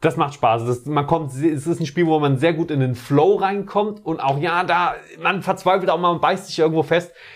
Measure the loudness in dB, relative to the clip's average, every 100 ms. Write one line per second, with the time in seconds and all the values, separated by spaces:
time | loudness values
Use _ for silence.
0 | 0 0 -4 0 2 2 0 -4 -2 -2
1 | 0 -2 -2 -2 -2 0 -2 -4 -4 0
2 | 2 2 2 2 2 0 -2 0 -2 -2
3 | 0 2 4 4 2 -2 -4 -2 -2 -4
4 | -8 -4 -2 -2 -2 -2 0 0 0 -4
5 | -12 -6 -2 -2 -2 -2 2 2 2 2
6 | 2 2 0 0 -4 0 2 2 2 0
7 | -2 -16 -20